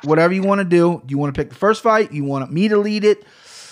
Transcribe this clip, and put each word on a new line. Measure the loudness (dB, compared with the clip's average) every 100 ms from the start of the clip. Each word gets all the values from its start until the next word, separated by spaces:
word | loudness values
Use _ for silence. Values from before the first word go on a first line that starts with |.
whatever | -2 2 2
you | 2
wanna | 0 -2
do. | 2 2 2 0 -6
Do |
you | -4
wanna | -4
pick | -6 -8
the | -2
first | -2 0
fight? | 2 0 0
You | -4
want | -6 -6 -6
me | -2 0
to | 0
lead | 0 0
it? | 0 0 -4 _ -20 -20 -20